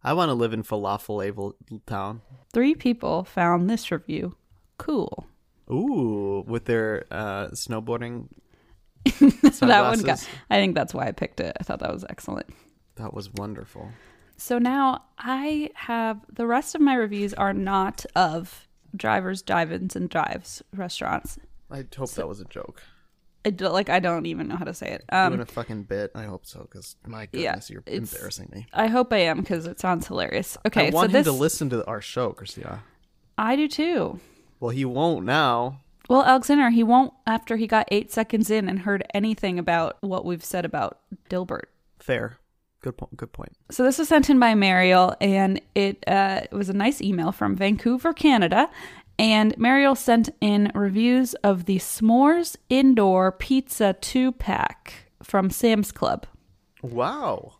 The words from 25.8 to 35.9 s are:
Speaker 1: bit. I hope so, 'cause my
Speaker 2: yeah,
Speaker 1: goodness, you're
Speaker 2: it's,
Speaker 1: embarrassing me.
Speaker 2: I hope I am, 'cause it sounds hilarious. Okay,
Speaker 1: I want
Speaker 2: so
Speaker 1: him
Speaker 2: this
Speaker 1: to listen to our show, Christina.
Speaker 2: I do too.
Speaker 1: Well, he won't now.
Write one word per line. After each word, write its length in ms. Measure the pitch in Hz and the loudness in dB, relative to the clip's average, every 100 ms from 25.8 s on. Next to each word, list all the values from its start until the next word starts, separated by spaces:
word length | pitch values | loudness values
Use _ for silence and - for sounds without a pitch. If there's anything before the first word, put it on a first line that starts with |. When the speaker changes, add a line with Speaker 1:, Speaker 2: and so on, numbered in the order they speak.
Speaker 1:
bit. 280 | 98 98 101 | -8 -8 -8
I 100 | - | -10
hope 220 | 107 92 - | -14 -14 -16
so, 220 | - - | -20 -20
'cause 280 | - - - - | -20 -20 -20 -18
my 220 | 110 107 | -16 -12
Speaker 2:
yeah, 200 | - 165 | -8 -6
Speaker 1:
goodness, 180 | - - | -6 -10
you're 140 | 101 - | -18 -10
Speaker 2:
it's, 280 | - - | -10 -10
Speaker 1:
embarrassing 360 | - - - - | -12 -12 -14 -16
me. 140 | - 120 | -18 -10
Speaker 2:
I 140 | - 220 | -2 0
hope 260 | 240 254 | 2 2
I 40 | 214 | 2
am, 240 | 170 160 190 | 0 0 -4
'cause 200 | 175 165 | -6 -6
it 140 | - | -6
sounds 280 | 190 175 - | -2 -2 -4
hilarious. 500 | 92 85 107 - - 220 | -6 -4 -4 -8 -6 -2
Okay, 200 | 220 165 | 0 2
Speaker 1:
I 20 | |
want 200 | 160 226 | 4 4
Speaker 2:
so 60 | 233 | 4
Speaker 1:
him 60 | |
Speaker 2:
this 100 | 156 | 4
Speaker 1:
to 60 | 131 | 0
listen 300 | 156 - 147 | -2 -2 -4
to 140 | 123 - | -4 -6
our 160 | 110 | -8
show, 300 | - - 120 | -8 -6 -6
Christina. 500 | - 98 - - - - _ _ _ _ - | -6 -16 -14 -14 -14 -16 _ _ _ _ -4
Speaker 2:
I 180 | 220 269 | 0 2
do 120 | 302 | 0
too. 500 | 294 320 320 - 175 - _ _ _ | 0 -2 0 -2 -6 -18 _ _ _
Speaker 1:
Well, 80 | 120 | -6
he 160 | 127 131 | -2 -2
won't 400 | 123 165 147 92 | 0 0 0 0
now. 560 | 147 143 120 123 135 _ | 2 2 0 -2 -8 _